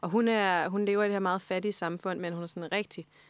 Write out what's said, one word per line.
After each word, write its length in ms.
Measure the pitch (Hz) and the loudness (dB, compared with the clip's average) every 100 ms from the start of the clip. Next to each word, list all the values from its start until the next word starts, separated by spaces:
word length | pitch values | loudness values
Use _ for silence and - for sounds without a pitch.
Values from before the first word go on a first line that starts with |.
Og 100 | 180 | 0
hun 180 | 196 233 | 2 4
er, 400 | 226 196 175 165 | 4 4 4 2
hun 160 | 190 | 0
lever 180 | 202 202 | 2 2
i 40 | 208 | 2
det 60 | |
her 80 | 202 | 2
meget 220 | 190 185 | 0 -2
fattige 300 | - 185 202 | -2 -2 -2
samfund, 480 | 202 165 175 196 180 | -2 -4 -4 -6 -4
men 120 | 175 | -4
hun 100 | 170 | -6
er 40 | 170 | -8
sådan 160 | - | -8
en 100 | 165 | -4
rigtig 340 | 196 208 - 160 - - | -4 -4 -10 -14 -18 -20